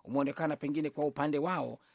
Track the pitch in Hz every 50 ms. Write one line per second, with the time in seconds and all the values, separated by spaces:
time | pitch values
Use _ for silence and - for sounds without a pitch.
0 | _ - 120 139 139 139 139 - 165 151 147 143 - 143 147 160 156 147 - -
1 | 147 147 131 - 143 151 147 143 147 175 185 170 131 123 113 - _ _ _